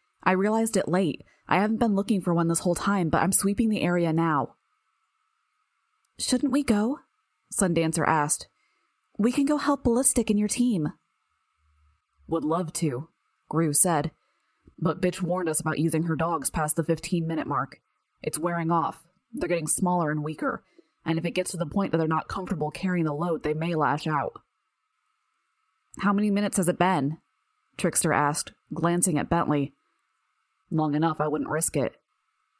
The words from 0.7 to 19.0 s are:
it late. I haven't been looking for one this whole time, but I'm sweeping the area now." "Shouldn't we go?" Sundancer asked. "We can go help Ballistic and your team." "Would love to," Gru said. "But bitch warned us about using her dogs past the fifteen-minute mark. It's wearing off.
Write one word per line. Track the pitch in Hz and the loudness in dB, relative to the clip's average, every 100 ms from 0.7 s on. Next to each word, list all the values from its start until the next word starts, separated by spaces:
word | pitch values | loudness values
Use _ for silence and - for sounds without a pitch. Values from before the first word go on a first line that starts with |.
| 202 | 0
it | - | 0
late. | 175 185 - - _ - | 0 0 -4 -12 _ -2
I | 175 | 0
haven't | 214 220 | 2 0
been | 233 | 0
looking | 196 196 202 | 0 0 0
for | 175 | 2
one | 170 165 | 2 2
this | 170 | 0
whole | 180 | 0
time, | 170 - 202 170 | -2 0 0 2
but | 147 | 2
I'm | - | 2
sweeping | 190 196 202 226 | 2 2 0 0
the | 214 | 2
area | 175 175 165 | 0 2 2
now." | 160 165 147 120 _ _ _ _ _ _ _ _ _ _ _ _ _ _ _ _ - | 2 2 2 -2 _ _ _ _ _ _ _ _ _ _ _ _ _ _ _ _ -10
"Shouldn't | - 247 285 | -2 0 2
we | 269 | 0
go?" | 285 208 220 277 _ _ _ _ - | 2 2 2 -4 _ _ _ _ -10
Sundancer | - 190 170 160 165 151 | 0 2 2 0 0 2
asked. | 156 147 - - _ _ _ _ _ _ - | 2 2 -2 -8 _ _ _ _ _ _ 0
"We | 214 | 0
can | 247 277 | 2 2
go | 302 | 2
help | 285 277 | 2 2
Ballistic | 247 233 269 - 220 | 2 2 2 2 2
and | 208 | 2
your | 208 | 2
team." | - 247 202 151 - _ _ _ _ _ _ _ _ _ _ _ _ - | 2 2 2 -2 -4 _ _ _ _ _ _ _ _ _ _ _ _ -4
"Would | 160 | -2
love | 147 165 165 | 0 -2 -2
to," | - 160 127 156 _ _ _ - | -2 -2 -2 -8 _ _ _ -4
Gru | 156 165 | 0 2
said. | 147 180 160 151 - _ _ _ _ - - | 2 2 2 -2 -8 _ _ _ _ -20 -4
"But | 180 190 | -2 0
bitch | 185 175 | -2 -2
warned | 175 180 170 | -4 -2 -2
us | 156 | -2
about | 156 - | -2 -2
using | 160 156 | 0 0
her | 170 156 | -2 -2
dogs | 165 165 135 | -2 -2 -4
past | - 151 - | -4 -4 -2
the | |
fifteen-minute | 160 160 - 175 165 160 - | -2 -2 -2 -4 -2 -4 -2
mark. | 135 135 - _ _ _ _ | -4 -4 -10 _ _ _ _
It's | - - | -8 -4
wearing | 170 170 160 | -4 -2 0
off. | 170 143 - | 0 0 -6